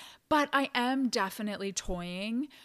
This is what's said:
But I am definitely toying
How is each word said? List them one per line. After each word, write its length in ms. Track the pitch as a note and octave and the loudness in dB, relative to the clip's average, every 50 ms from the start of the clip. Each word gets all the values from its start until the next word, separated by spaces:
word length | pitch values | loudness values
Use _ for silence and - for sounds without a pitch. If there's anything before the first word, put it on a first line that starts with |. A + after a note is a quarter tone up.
| - - - - _ - | -18 -18 -20 -8 _ 2
But 200 | D#4 D4 C#4+ - | 4 4 4 4
I 180 | - C#4 C4+ - - | 2 0 0 2 0
am 360 | B3 A#3+ B3+ C4+ C4+ C4+ A3+ | 0 2 2 2 2 2 2
definitely 640 | - A3+ F#3+ F#3 - - G#3 G#3 G3 F#3 G3 G3 | 2 2 0 0 -2 -4 -4 -4 -4 -4 -4 -4
toying 760 | F#3 - - - F#3 F3 F3 F3 F3+ F#3 G3+ A3 A#3 B3 D4+ C#4+ - - - | -4 -4 -4 -4 -4 -4 -4 -6 -6 -4 -4 -2 -2 -2 -2 -4 -6 -18 -20